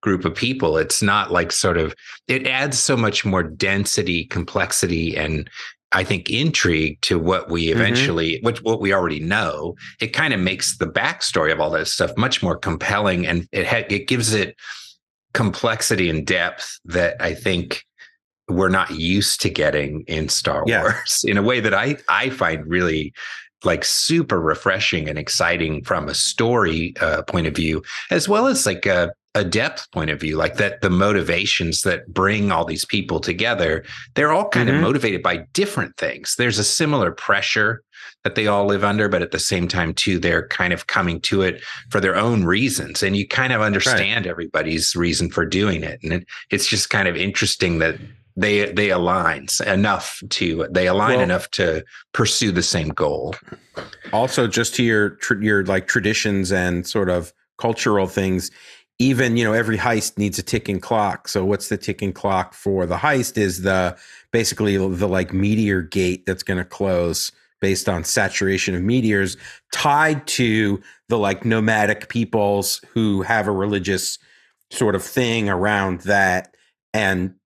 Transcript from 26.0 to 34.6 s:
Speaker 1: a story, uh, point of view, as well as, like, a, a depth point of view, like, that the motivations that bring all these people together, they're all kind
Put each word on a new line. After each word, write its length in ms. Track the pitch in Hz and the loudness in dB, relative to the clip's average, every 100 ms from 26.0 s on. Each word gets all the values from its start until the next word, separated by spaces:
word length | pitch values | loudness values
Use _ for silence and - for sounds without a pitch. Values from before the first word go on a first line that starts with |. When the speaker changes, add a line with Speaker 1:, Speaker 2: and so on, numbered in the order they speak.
| 76 | -2
Speaker 1:
a 40 | |
story, 800 | 73 - - 117 120 90 80 87 - | -2 -2 0 2 4 2 0 -4 -2
uh, 220 | 82 76 | -2 0
point 240 | - 92 80 | -2 -2 0
of 80 | 73 | 0
view, 260 | 80 78 - - - | 0 -2 -4 -12 -2
as 160 | 180 185 | 0 2
well 200 | 208 262 | 2 4
as, 180 | 247 - | 2 0
like, 200 | 95 98 | 0 2
a, 280 | 90 85 - _ 107 | 2 2 -2 _ -2
a 80 | 92 | 0
depth 440 | 104 143 - - | 0 -2 -4 -8
point 180 | - 78 | -4 -2
of 80 | 73 | -2
view, 160 | 78 78 | -2 0
like, 220 | 80 - | 0 0
that 240 | 101 - | -2 0
the 80 | 98 | 2
motivations 920 | 90 98 98 82 85 95 - 82 80 | 4 4 2 2 0 0 0 0 0
that 300 | 98 85 - | 0 -2 -4
bring 380 | - 98 107 101 | 0 2 2 2
all 140 | 85 85 | 0 -2
these 180 | 78 - | -4 -2
people 340 | 104 90 82 | -2 -2 -4
together, 600 | 85 90 113 107 82 80 - - - - | -2 -2 0 0 0 0 -4 -18 -6 0
they're 160 | 151 | 2
all 160 | 165 208 | 2 2
kind 180 | - | 2